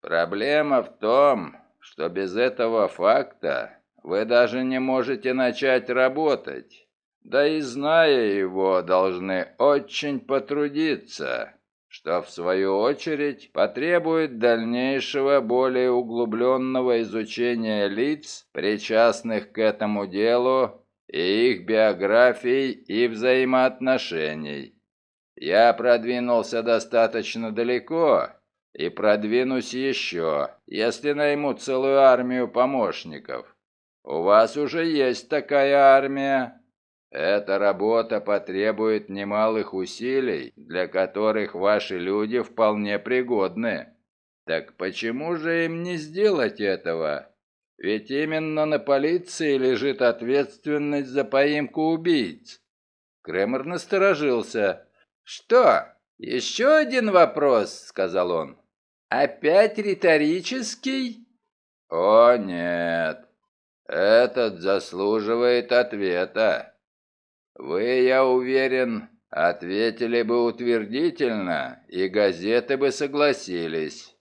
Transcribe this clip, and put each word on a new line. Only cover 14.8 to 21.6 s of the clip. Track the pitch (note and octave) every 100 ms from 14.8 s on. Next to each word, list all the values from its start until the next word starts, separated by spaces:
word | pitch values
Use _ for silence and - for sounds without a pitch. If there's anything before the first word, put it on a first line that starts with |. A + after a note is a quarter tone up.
| C3 C3+ A#2 C#3+ C3+ C#3
более | A2+ B2 C3 B2+ B2+
углубленного | B2 A#2+ A#2 A#2 A2 B2 C3 C3 C3 B2+ A#2
изучения | A2 A2 G#2+ A2+ A#2+ A#2+ A2 G#2+ G2+
лиц, | G2+ C#3 D3+ - - _
причастных | D2 F#2 G#2 - A2 A#2 G#2 A#2 G#2+ G2+
к | -
этому | A2 G#2 G#2+ G#2 G2
делу, | F#2+ A2+ A#2+ B2+ C3 A#2+ - _ _ _
и | D2+ F2+ G#2 B2
их | G2